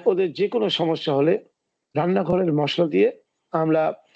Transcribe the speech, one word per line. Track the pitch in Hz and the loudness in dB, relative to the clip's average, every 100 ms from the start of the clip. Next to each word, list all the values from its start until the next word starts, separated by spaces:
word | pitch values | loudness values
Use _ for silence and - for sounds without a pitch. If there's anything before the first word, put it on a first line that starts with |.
| 220 | 0
ওদের | 185 185 | 0 -2
যে | 139 202 | -2 -2
কোনো | 233 202 | 0 -2
সমস্যা | - 170 156 - | -2 -2 -2 -2
হলে | 139 151 185 - _ _ _ _ 147 | 0 2 0 -4 _ _ _ _ -4
রান্নাঘরের | 175 190 165 180 180 | 0 0 0 0 0
মশলা | 147 143 - 170 | 0 0 0 0
দিয়ে | 175 220 - _ _ _ | 2 2 0 _ _ _
আমরা | 165 160 156 156 156 _ | -2 0 0 0 -4 _